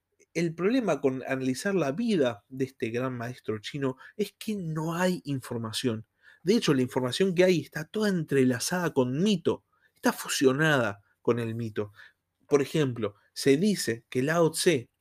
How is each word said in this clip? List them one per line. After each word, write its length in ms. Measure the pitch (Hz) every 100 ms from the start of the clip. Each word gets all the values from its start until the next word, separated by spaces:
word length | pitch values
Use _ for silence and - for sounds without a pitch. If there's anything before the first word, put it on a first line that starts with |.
| _ _ _
el 200 | 165 170
problema 460 | 165 185 262 208 143
con 220 | 135 131 -
analizar 480 | 131 131 127 202 185
la 160 | 139
vida 520 | 160 240 190 127 110 _
de 160 | 131 131
este 240 | - 113
gran 260 | 117 131 123
maestro 420 | 120 127 - 107
chino 380 | - 147 135 135 - -
es 160 | 202 -
que 180 | - 208
no 400 | 165 156 160 170
hay 260 | 185 180
información. 840 | 147 139 - 120 113 110 127 110 - _ - -
De 120 | 165 226
hecho, 180 | -
la 80 | 135
información 520 | 127 135 127 - 190
que 100 | 170
hay 180 | 185 175
está 240 | 127 - 156
toda 240 | 214 214
entrelazada 840 | 180 156 139 127 120 - 180 170
con 300 | 131 123 135
mito, 400 | 208 185 - - _ _ _ _
está 180 | 247
fusionada 880 | - - - 131 135 160 143 110 101 _ _
con 160 | - 120
el 160 | 117 113
mito. 360 | 113 107 104 - - _ _ _ -
Por 140 | 143
ejemplo, 540 | 139 160 139 117 101 - _
se 240 | - 135 139
dice 480 | 214 185 - 117 -
que 120 | 127
Lao 300 | 139 165 160
Tse 380 | 165 185 143 120 _